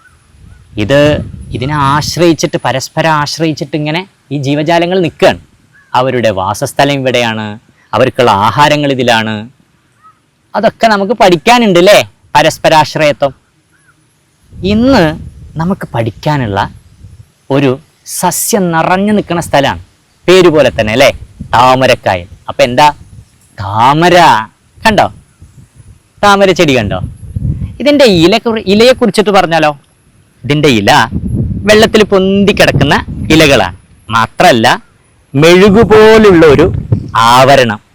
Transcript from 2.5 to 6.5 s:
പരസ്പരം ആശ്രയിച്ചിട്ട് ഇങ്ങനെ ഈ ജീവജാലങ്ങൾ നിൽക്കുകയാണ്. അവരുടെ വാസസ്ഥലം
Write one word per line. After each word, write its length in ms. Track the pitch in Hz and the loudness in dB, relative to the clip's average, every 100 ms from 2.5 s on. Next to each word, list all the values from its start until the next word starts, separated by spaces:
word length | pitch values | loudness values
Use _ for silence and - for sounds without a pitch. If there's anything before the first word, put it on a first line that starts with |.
| - | -4
പരസ്പരം 480 | 127 127 - 160 160 151 | -4 -6 -6 -4 -2 -2
ആശ്രയിച്ചിട്ട് 560 | 143 - 165 139 143 156 | -4 -6 -6 -6 -8 -8
ഇങ്ങനെ 200 | 151 165 190 _ - | -6 -8 -10 _ -12
ഈ 20 | 143 135 | -6 -4
ജീവജാലങ്ങൾ 520 | 147 156 170 170 190 | -2 0 0 0 -2
നിൽക്കുകയാണ്. 360 | 160 - 170 90 - _ _ _ _ 123 | -4 -2 -2 -2 -10 _ _ _ _ -4
അവരുടെ 320 | 131 123 113 92 | -2 -2 -2 -2
വാസസ്ഥലം 560 | 92 | -4